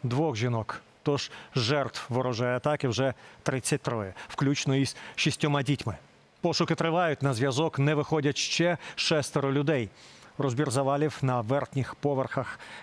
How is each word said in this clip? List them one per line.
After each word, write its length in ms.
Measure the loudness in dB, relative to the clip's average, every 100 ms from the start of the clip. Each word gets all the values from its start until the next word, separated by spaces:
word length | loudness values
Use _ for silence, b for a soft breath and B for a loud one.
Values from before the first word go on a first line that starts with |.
двох 340 | -2 0 0 0
жінок. 440 | 0 0 -4 -8 -14 -6
Тож 280 | 0 0 -2 B B
жертв 520 | -2 0 0 0 -6 -4
ворожої 420 | -2 0 0 0
атаки 380 | 0 0 0 0
вже 260 | 2 0 -2 B B
тридцять 380 | -4 -2 0 -2
троє, 340 | -2 -4 -4 -8 B
включно 480 | -2 0 2 2 2
із 200 | 2 -2 B
шістьома 480 | -2 -2 0 0 0
дітьми. 340 | 0 -2 -2 -8 -12 -20 _ _
Пошуки 340 | -2 0 0
тривають, 480 | 2 2 2 2 0
на 120 | 0
зв'язок 440 | 2 0 2 0 2
не 160 | 2
виходять 420 | 2 2 0 2 0
ще 420 | -2 2 2 2 B
шестеро 580 | -4 2 2 2 0 2
людей. 360 | 2 2 2 0 B B B B -2
Розбір 320 | 0 0 0
завалів 480 | 2 2 2 0 0
на 180 | 0 2
верхніх 540 | 2 0 0 -4 -4
поверхах 640 | -2 -2 0 -2 -4 -6 -8 B B